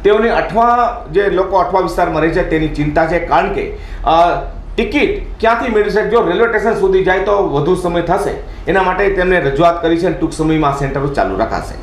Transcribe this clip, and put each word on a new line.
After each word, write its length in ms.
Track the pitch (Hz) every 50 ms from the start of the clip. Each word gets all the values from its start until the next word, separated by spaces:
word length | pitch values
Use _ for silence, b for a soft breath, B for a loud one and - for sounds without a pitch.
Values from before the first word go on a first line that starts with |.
| -
તેઓને 260 | 196 214 220 226 233
અઠવા, 760 | 214 - - - 160 220 233 240 240 240 240 220 - - - -
જે 180 | 151 190 202 196
લોકો 280 | 180 180 190 190 196 185
અઠવા 240 | 175 180 185 190
વિસ્તારમાં 400 | 175 165 - - 175 165 165 156
રહે 80 | 151 165
છે 200 | 160 185 170 -
તેની 180 | 160 160 156 156
ચિંતા 380 | - - 151 147 147 170 165
છે, 140 | 156 180 165
કારણ 340 | - - 139 165 185 202 -
કે, 200 | 139 101 87 - B B B B B B
અ, 360 | - 160 165 170 175 147 - - - - - - - - -
ટિકિટ 640 | 233 226 - 294 247 - - - - - - -
ક્યાંથી 360 | 214 220 233 240 269 247 220
મેળવી 140 | 208 202 196
શકે? 200 | 170 214 214 -
જો 180 | 220 240 208 170
રેલવે 200 | 175 196 233 226
સ્ટેશન 320 | 226 214 196 226 214 -
સુધી 240 | 190 190 190 185 185
જાય 160 | 180 185 196
તો 120 | 190 208
વધુ 440 | 202 202 190 160 139 143 147 165 180
સમય 260 | 175 - 175 170 170
થશે, 300 | 165 - 175 202 196 131 101 - - B B B B B
એના 160 | 175 190 190
માટે 260 | 185 185 185 202 196
તેમને 300 | 190 180 180 185 180 180
રજૂઆત 420 | 147 139 135 139 170 170 170 165
કરી 160 | - 170 165 165
છે 80 | 175
અને 100 | 185 160
ટૂંક 180 | - 165 156 -
સમયમાં 400 | - 156 156 160 156 156 143 135
આ 40 | 143
સેન્ટર 360 | 143 135 135 143 139 139 -
ચાલુ 220 | 113 98 95 95
રખાશે. 400 | 92 110 110 101 87 76 - - -